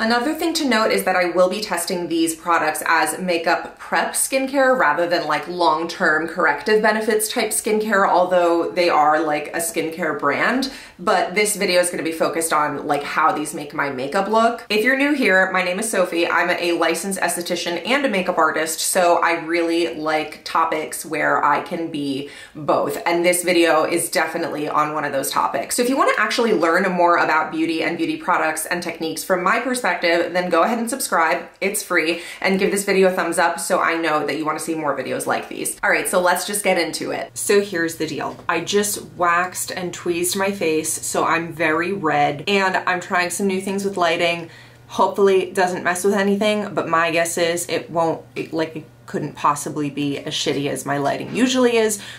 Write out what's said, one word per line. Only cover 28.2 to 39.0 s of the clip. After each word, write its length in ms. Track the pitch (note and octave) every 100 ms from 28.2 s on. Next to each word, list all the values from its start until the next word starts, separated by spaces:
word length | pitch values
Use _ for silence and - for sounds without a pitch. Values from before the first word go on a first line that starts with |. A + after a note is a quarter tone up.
| - D#3+ D#3+ D#3 -
and 160 | F3
techniques 420 | F3 - D#3+ D#3+
from 200 | - F3+
my 160 | F3+ A#3
perspective, 720 | C4+ B3 F#3+ E3+ F3 E3+ E3
then 160 | F3+ F3+
go 140 | E3
ahead 160 | F#3+ A3+
and 100 | A#3
subscribe. 580 | C4+ - F3+ E3 F3 - -
It's 240 | F#3+ G3+
free, 380 | - F3 D#3 E3+ - -
and 180 | F#3+ G3
give 120 | G3
this 140 | G3 G3
video 180 | F#3+
a 80 | F#3
thumbs 260 | F#3 E3+ E3
up 220 | E3+ E3+
so 200 | - F3
I 160 | - E3
know 300 | E3 D3+ C#3+
that 120 | D3
you 80 | D#3
wanna 140 | D#3+
see 160 | E3+ D#3+
more 220 | D3+ B2+
videos 280 | B2 B2+ C#3
like 240 | A#2 -
these. 280 | - - -
All 60 | -
right, 180 | D#3+ D3
so 120 | F#3
let's 260 | F3+ F#3 -
just 180 | F#3+
get 140 | F#3+ F3+
into 340 | E3 - -
it. 200 | - -
So 280 | - - G3+
here's 340 | G3+ F3 E3 D#3+
the 120 | D#3
deal. 300 | C#3+ - - -
I 140 | E3+
just 420 | E3 G3+ G#3 -